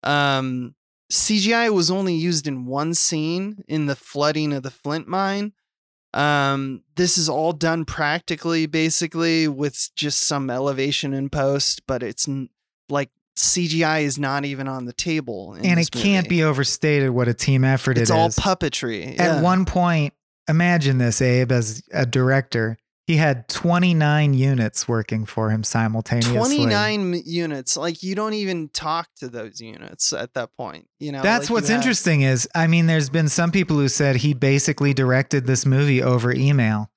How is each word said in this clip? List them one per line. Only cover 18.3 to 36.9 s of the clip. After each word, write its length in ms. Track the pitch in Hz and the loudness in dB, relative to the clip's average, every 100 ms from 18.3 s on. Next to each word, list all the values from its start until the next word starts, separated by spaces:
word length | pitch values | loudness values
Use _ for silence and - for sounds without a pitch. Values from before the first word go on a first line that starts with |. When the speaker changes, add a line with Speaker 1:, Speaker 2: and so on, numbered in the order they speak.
| - | 2
Speaker 1:
puppetry, 760 | 202 185 160 - 127 110 87 - | 0 0 -2 -4 -4 -6 -8 0
Speaker 2:
At 160 | 175 156 | 2 4
Speaker 1:
yeah. 60 | |
Speaker 2:
one 240 | 170 185 185 | 2 2 2
point, 480 | 180 175 165 147 _ _ _ - | 2 2 2 0 _ _ _ 0
imagine 500 | 160 175 175 139 131 | 2 4 4 4 2
this, 240 | 120 110 | 2 2
Abe, 300 | 127 123 127 | 2 4 4
as 300 | 127 110 110 - | 2 0 -6 -8
a 120 | - 127 | -2 0
director, 720 | 131 127 135 131 120 113 113 _ _ - | 2 2 2 0 -2 -2 -4 _ _ 0
he 80 | 160 | 2
had 320 | 156 131 113 | 2 0 -4
twenty-nine 840 | - 175 175 180 165 151 151 147 135 | -4 0 2 4 4 4 4 4 4
units 520 | 135 131 110 - - | 2 2 0 -2 -2
working 360 | 117 107 113 107 | -2 -2 -4 -4
for 240 | - 110 | -2 0
him 120 | 110 | 0
simultaneously. 720 | 107 117 113 110 113 120 117 120 | 0 0 0 -2 -2 0 0 2
Speaker 1:
Twenty-nine 760 | 240 294 - 208 214 214 190 175 | 2 2 2 2 0 0 -2 -4
m-, 60 | 139 | -4
units. 520 | 170 165 143 127 - | -4 -4 -4 -4 -4
Like, 260 | 160 165 | -4 -6
you 100 | 185 | -6
don't 200 | 190 214 | -4 -4
even 340 | 214 196 180 151 | -4 -4 -4 -6
talk 380 | - 160 165 170 _ | -8 -4 -6 -6 _
to 100 | 127 | -14
those 320 | 120 110 - | -12 -12 -14
units 500 | 113 107 - - - | -18 -16 -18 -6 -4
at 220 | - 120 | -4 -6
that 180 | - 117 | -8 -8
point, 340 | _ 117 78 _ _ | _ -12 -12 _ _
you 140 | 147 | -10
know? 80 | 139 | -4
Speaker 2:
That's 220 | 185 233 - | 0 0 0
Speaker 1:
Like, 40 | |
you 40 | 226 | -2
Speaker 2:
what's 140 | 165 | 0
Speaker 1:
have 80 | 233 | 0
Speaker 2:
interesting 440 | 247 220 - 151 | 2 0 2 2
is, 260 | 135 127 - | 4 2 -2
I 140 | 170 165 | 0 2
mean, 180 | 170 165 | 4 4
there's 220 | 160 139 | 2 2
been 200 | 156 156 | 0 0
some 220 | - 170 | 2 2
people 260 | 196 185 151 | 2 2 2
who 100 | 139 | 2
said 300 | - 143 127 | 2 2 2
he 160 | 147 | 2
basically 600 | 135 135 139 - 143 143 | 2 2 2 2 0 0
directed 540 | 135 127 127 135 147 123 | 2 2 2 2 0 0
this 180 | 127 139 | 0 2
movie 380 | 131 143 127 | 2 4 2
over 280 | 123 123 117 | 4 2 2
email 580 | 131 135 143 113 107 107 | 2 2 4 4 0 -2